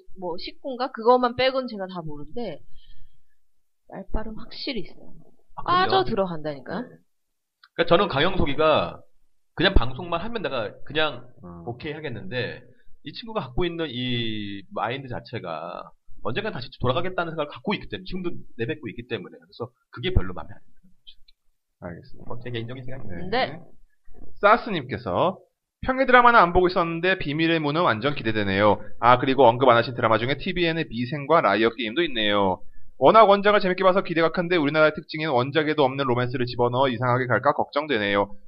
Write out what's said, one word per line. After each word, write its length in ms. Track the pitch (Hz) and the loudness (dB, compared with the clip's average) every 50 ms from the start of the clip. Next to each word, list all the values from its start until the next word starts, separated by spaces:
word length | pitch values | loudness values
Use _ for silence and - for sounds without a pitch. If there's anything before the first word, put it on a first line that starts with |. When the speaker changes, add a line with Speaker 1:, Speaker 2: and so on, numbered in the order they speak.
| - - - 196 | -12 -12 -12 -8
Speaker 1:
뭐, 160 | 180 175 - - | -6 -6 -6 -6
식구인가? 520 | 392 330 - - - 277 254 233 262 277 | -8 -10 -14 -12 -10 -10 -6 -6 -6 -6
그것만 440 | - 226 220 240 254 254 247 240 247 | -6 -2 4 4 4 4 4 0 0
빼곤 320 | 254 254 262 254 269 254 | 0 0 0 0 -2 -6
제가 180 | 233 214 196 185 185 185 | -6 -8 -10 -10 -8 -10
다 80 | 175 | -10
보는데, 580 | 160 156 147 143 147 147 165 - 233 185 147 - - - - - - - - - - - - - - - - - - _ _ _ _ _ _ _ _ - | -8 -8 -8 -8 -10 -8 -8 -8 -8 -8 -10 -10 -8 -8 -8 -10 -8 -8 -8 -6 -6 -8 -10 -16 -18 -20 -20 -20 -20 _ _ _ _ _ _ _ _ -18
말빨은 460 | - 185 190 - - 220 220 226 220 | -16 -16 -6 -2 -2 -2 -2 -2 -6
확실히 440 | - 247 254 - - - 311 254 208 | -8 -10 -10 -10 -10 -8 -6 -4 -4
있어요. 320 | - - - - - - - - - - - - - - - | -6 -6 -8 -12 -10 -12 -12 -12 -14 -20 -20 -20 -20 -16 -10
Speaker 2:
아, 60 | - - | -8 -2
그래요? 140 | - 349 359 185 - 381 381 | 0 2 2 2 2 2 2
Speaker 1:
빠져 40 | - | 2
들어간다니까요. 760 | - 226 202 190 180 170 151 - 151 143 135 - - 165 214 | 0 0 0 -2 -2 -4 -6 -6 -8 -8 -10 -10 -8 -8 -8
Speaker 2:
네. 60 | 254 - - - _ _ _ _ _ _ _ _ _ _ _ _ - _ - | -8 -10 -16 -20 _ _ _ _ _ _ _ _ _ _ _ _ -20 _ -4
그러니까 140 | - 170 - | -2 2 4
저는 180 | 170 202 208 | 4 4 4
강용석이가 920 | 180 131 139 156 190 185 180 170 143 139 143 156 156 143 104 87 80 - - - - - - - _ _ _ _ _ - | 2 0 0 0 2 2 2 2 2 2 2 4 4 4 2 0 -2 -8 -12 -18 -20 -20 -20 -20 _ _ _ _ _ -4
그냥 180 | 147 165 196 190 | 0 0 4 6
방송만 480 | - - - - - 180 165 170 170 | 4 4 4 -2 -4 -6 -4 -4 -4
하면 200 | 196 233 233 220 165 | -4 -4 -6 -6 -6
내가 280 | 135 135 120 107 95 - - - | -4 -4 -4 -6 -6 -8 -12 -12
그냥 420 | - 139 156 156 147 127 117 - - - - - | -4 -2 0 0 0 -2 -8 -16 -18 -20 -20 -18
Speaker 3:
음. 240 | 87 87 85 85 | -18 -16 -12 -12
Speaker 2:
오케이 240 | 120 120 - - 151 | -12 -12 -10 -10 -10
하겠는데, 680 | 147 160 156 139 113 101 95 92 123 123 104 85 78 76 - - - - - - - - - | -10 -10 -10 -10 -10 -10 -10 -8 -6 -6 -6 -6 -8 -12 -16 -20 -20 -20 -16 -16 -16 -14 -14
이 80 | 151 - | -14 -14
친구가 280 | - 240 220 220 208 | -12 -10 -6 -4 -4
갖고 240 | 135 123 - - 180 | -4 -2 -2 0 0
있는 220 | 170 170 165 160 143 | 0 -2 -4 -6 -6
이 720 | 117 123 127 127 123 120 117 110 107 107 104 98 101 98 92 - 101 | -4 -4 -2 -2 -2 -2 -2 -2 -4 -4 -6 -8 -10 -12 -14 -10 -6
마인드 360 | 82 98 113 131 139 139 120 | -6 -4 -4 -4 -6 -8 -10
자체가 840 | 110 85 - - 120 107 92 85 80 78 85 87 92 92 - - - _ _ - - - - | -10 -10 -10 -10 -12 -10 -8 -8 -8 -8 -10 -10 -12 -12 -14 -16 -20 _ _ -10 -10 -4 -4
언젠간 300 | 101 131 196 202 214 180 | -2 -2 -2 -4 -6 -8
다시 140 | 139 123 - - - | -8 -10 -12 -8 -4
돌아가겠다는 520 | - 123 127 175 185 185 185 185 170 165 | -2 -2 -2 -2 -2 -2 -4 -4 -6 -4
생각을 180 | 160 160 147 - | -6 -6 -8 -8
갖고 240 | - - - 202 190 | -10 -10 -6 -4 -4
있기 160 | 180 - - | -4 -6 -10
때문에, 140 | 214 196 185 | -12 -12 -10
지금도 240 | - 180 185 175 170 - - - - - | -8 -8 -6 -4 -4 -4 -4 -6 -10 -8
내뱉고 300 | - 113 - - - - 101 | -6 -6 -6 -6 -8 -10 -12
있기 180 | 90 - - | -12 -12 -10
때문에, 280 | - 117 98 - - - - | -8 -8 -8 -8 -12 -18 -20
그래서 300 | _ _ - - 117 - _ _ _ _ | _ _ -12 -12 -12 -12 _ _ _ _
그게 240 | - 120 127 185 - | -16 -8 -4 6 6
별로 200 | - - 92 85 | 6 6 6 -2
마음에 140 | 80 - - - | -6 -8 -10 -12
안 60 | - | -14
드는 340 | - - - - _ - - | -14 -16 -18 -18 _ -20 -20
거죠. 240 | _ _ - - - - - _ _ _ _ _ _ _ _ _ _ | _ _ -20 -20 -20 -20 -20 _ _ _ _ _ _ _ _ _ _
Speaker 3:
알겠습니다. 460 | 95 87 85 - - - - - - | -12 -12 -12 -12 -12 -12 -12 -8 -4
Speaker 2:
뭐, 120 | - 117 123 120 | -4 -4 -4 -4
제 80 | 123 | -6
개인적인 320 | 120 113 113 120 127 135 123 | -6 -6 -6 -8 -10 -8 -6
생각입니다. 420 | 127 131 123 - - - 175 180 190 214 | -6 -4 -2 -2 -4 -4 -4 -4 -2 0
Speaker 3:
네. 80 | 262 240 139 - | -2 -2 -2 -6
Speaker 1:
네. 60 | - - - - - - _ _ _ - - - - - - - - | -12 -14 -16 -18 -20 -20 _ _ _ -14 -12 -10 -6 -4 -6 -4 2
Speaker 3:
사스님께서 1000 | 208 202 226 226 - 240 190 156 123 120 104 - - 101 87 107 147 185 190 - - _ _ _ _ _ _ - | 4 4 4 4 2 -2 -4 -4 -2 -4 -8 -6 -4 -2 0 2 2 0 0 -4 -16 _ _ _ _ _ _ -6
"평일 240 | - 262 262 262 269 | -2 -2 0 2 4
드라마는 340 | 247 247 247 240 240 233 220 | 6 6 8 8 8 8 8
안 140 | 175 175 175 | 6 6 6
보고 140 | 185 180 | 4 4
있었는데 500 | 175 - 190 170 165 165 165 175 185 190 185 | 4 2 2 0 0 -2 0 0 0 0 0
비밀의 400 | - 147 143 160 165 160 165 160 | -2 -4 0 0 2 2 2 2
문은 220 | 151 143 147 170 | 2 0 0 2
완전 340 | 180 143 110 107 117 147 147 | 2 2 2 2 0 -2 -2
기대되네요. 640 | - 117 117 104 110 101 98 95 98 107 104 92 - - - - - | 0 -2 0 0 2 2 2 4 6 6 6 6 4 0 -6 -4 4
아, 180 | 113 120 127 123 | 6 6 6 6
그리고 280 | 143 135 131 139 131 | 4 2 4 6 6
언급 220 | 117 123 120 135 127 | 6 6 6 6 6
안 80 | 117 | 6
하신 180 | 117 113 127 120 | 6 4 0 -2
드라마 220 | 127 117 113 110 | 0 2 2 2
중에 200 | 107 117 131 147 | 2 2 0 -2
티비엔의 480 | 139 - 190 175 180 170 165 160 165 156 - | -2 -4 -4 -2 0 0 0 0 -2 -4 -6
미생과 520 | 110 120 123 123 160 143 139 139 160 165 | -4 -6 -4 -4 -6 -8 0 2 2 4
라이어 280 | 127 101 101 104 110 113 | 4 4 4 4 2 2
게임도 320 | - 131 117 107 120 165 175 | 0 -2 -6 -4 -2 -2 -2
있네요. 580 | 156 127 113 107 104 104 101 98 95 90 - - - - - - - - | -2 0 0 0 2 2 4 2 2 0 -2 -6 -10 -8 -8 -8 -8 -2
워낙 260 | - 127 151 202 226 220 | 4 4 8 8 8 8
원작을 360 | 190 202 202 196 208 208 202 | 8 6 4 4 4 4 4
재밌게 220 | 196 180 180 185 190 | 2 2 0 2 2
봐서 200 | 185 180 196 - | 4 4 2 0
기대가 280 | - 165 165 165 160 | 0 0 0 0 0
큰데 260 | - 185 175 170 180 | 0 -2 -2 0 0
우리나라의 360 | 170 143 143 156 156 156 151 - | 2 2 2 4 4 4 4 4
특징인 360 | - - - - 151 156 160 | -2 -12 -10 -8 -6 -2 0
원작에도 540 | 131 120 127 139 127 160 156 156 151 151 139 | 2 2 2 2 0 0 0 2 2 4 2
없는 220 | 127 135 139 139 | 2 2 0 0
로맨스를 400 | 123 120 120 123 120 127 123 123 | 0 0 0 0 -2 -2 -4 -4
집어넣어 420 | 123 - 117 120 120 123 127 139 135 | -4 0 0 0 0 2 2 2 2
이상하게 360 | 117 104 127 123 120 127 127 | 0 -2 0 0 0 0 0
갈까 280 | 123 117 101 - 143 151 | 0 0 2 2 2 0
걱정되네요. 800 | - 107 - - 143 156 151 131 107 101 101 101 101 101 101 - - - | 0 -4 -4 -4 -4 -2 0 -2 0 0 2 2 2 0 0 -4 -12 -12